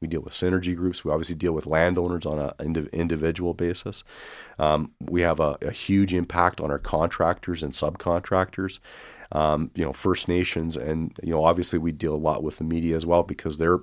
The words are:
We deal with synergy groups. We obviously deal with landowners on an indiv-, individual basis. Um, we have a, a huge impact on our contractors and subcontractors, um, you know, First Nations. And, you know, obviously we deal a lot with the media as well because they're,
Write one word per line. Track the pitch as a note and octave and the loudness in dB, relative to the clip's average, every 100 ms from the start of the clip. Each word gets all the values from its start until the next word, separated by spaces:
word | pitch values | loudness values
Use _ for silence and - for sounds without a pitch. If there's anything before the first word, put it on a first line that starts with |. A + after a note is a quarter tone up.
We | E2 | -6
deal | D#2+ | -6
with | - | -6
synergy | - F2+ F#2 F2+ F2 | -2 2 2 0 0
groups. | F2+ F2 | -2 -2
We | E2 | -2
obviously | D#2 E2 | 0 -2
deal | E2 F2 | -2 0
with | D#2 D2 | 0 0
landowners | D#2 E2+ F2+ F2 F2 D#2+ | 2 4 4 0 -2 -2
on | D2+ | -2
an | C#2+ - | -4 -4
indiv-, | D2 E2 D2+ | -4 -2 -2
individual | - E2+ D#2+ D#2+ E2 F2+ | -2 -2 0 0 0 -2
basis. | E2+ F2 E2+ - - - - - - - - | -2 -2 -2 -6 -10 -12 -16 -18 -18 -14 -2
Um, | D#2 D2+ D2+ - | 2 2 0 -8
we | - F2 | -2 2
have | E2+ D#2 | 2 4
a, | D#2 D2 | 2 0
a | - | -6
huge | - - G2 G2 | -6 2 4 4
impact | F2+ F2 F2 F2 - | 2 0 4 4 2
on | D#2 | -2
our | C#2+ | -4
contractors | - D#2+ E2+ - E2+ E2+ - E2+ | 0 0 2 2 0 0 -4 -4
and | D#2 | -4
subcontractors, | - D2+ E2+ - E2+ F#2 F#2 F#2 - F#2+ - - - - - - | -2 -2 -2 0 0 2 0 0 -2 -6 -6 -14 -20 -20 -20 -6
um, | - D#2 D2+ D#2+ | 0 2 2 0
you | - | -2
know, | D#2 | -4
First | C2+ G2 F2+ - | 0 0 2 2
Nations. | F2 F#2 - E2 D#2 | 0 0 -2 -4 -4
And, | C2 D#2+ D#2+ - | -2 -2 -4 -6
you | E2 | -2
know, | D#2+ | 2
obviously | D#2+ F2 F2 F2 | 4 4 2 0
we | E2 | 0
deal | D2+ D#2+ | -2 -2
a | D2+ | 0
lot | D#2 D2 | 0 0
with | D#2 - | -2 -4
the | |
media | D#2+ E2 E2 | -2 0 0
as | D#2+ E2 | 0 4
well | F2 | 2
because | E2+ D#2+ - D2 | 2 -2 -6 0
they're, | E2 F2+ | 2 2